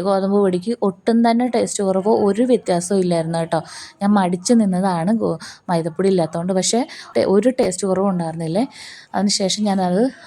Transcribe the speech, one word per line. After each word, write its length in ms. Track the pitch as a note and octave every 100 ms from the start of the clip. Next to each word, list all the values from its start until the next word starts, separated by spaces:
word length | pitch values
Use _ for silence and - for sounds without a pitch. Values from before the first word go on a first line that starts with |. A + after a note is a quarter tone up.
ഗോതമ്പ് 360 | F#3 G3 F#3+ G3+
പൊടിക്ക് 320 | G3 F3+ G3+ A#3+
ഒട്ടും 360 | G3+ F#3+ - A3+ A#3
തന്നെ 180 | A#3 B3 A#3
ടേസ്റ്റ് 280 | G3 - F#3+
കുറവോ 280 | F#3+ G3 A3+ G#3
ഒരു 180 | G3+ B3+
വ്യത്യാസവും 500 | A3+ - F3 F3 G3 F3+
ഇല്ലായിരുന്നു 340 | E3 D#3+ E3
കേട്ടോ. 220 | E3 E3 D#3+ - - -
ഞാൻ 120 | G3+ G#3
മടിച്ച് 360 | F3+ F3+ - A#3
നിന്നതാണ് 500 | G3+ F3+ G3 E3+ E3+ A3+
ഗോ-, 160 | F#3 D#3+ - - -
മൈദപ്പൊടി 400 | E3+ E3 E3 F#3+
ഇല്ലാത്തതുകൊണ്ട്, 400 | F#3+ D#3+ E3+ F3+
പക്ഷേ 280 | F#3 F3+ A#3 D4+ - - A#3
ടേ-, 120 | G3 G3+
ഒരു 160 | A#3+ B3+
ടേസ്റ്റ് 260 | G3+ F3+ G3
കുറവും 220 | F#3 G3+
ഉണ്ടായിരുന്നില്ലേ. 520 | F3+ E3 E3 E3 F#3 C#4 - - - - G3
അതിനുശേഷം 480 | G3+ F#3 F#3 G3+
ഞാനത് 400 | G#3 G3 F3+ F3+ C4 -